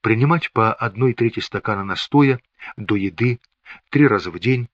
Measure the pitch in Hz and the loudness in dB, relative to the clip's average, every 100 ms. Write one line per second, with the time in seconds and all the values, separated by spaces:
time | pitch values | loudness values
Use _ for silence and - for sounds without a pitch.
0 | 110 113 139 170 - 117 113 - 117 98 | 0 2 2 2 0 0 0 0 -6 0
1 | 127 117 117 - - - - 101 98 90 | -2 2 -2 -2 -8 -8 -4 -6 -4 -8
2 | - 143 139 123 _ _ - - 104 104 | 0 4 4 2 _ _ -20 -14 -4 -2
3 | 98 85 120 120 _ _ - - _ 139 | -2 -2 -2 -2 _ _ -20 -20 _ 4
4 | 143 101 90 85 104 127 120 | 4 4 -2 -4 -2 -2 -4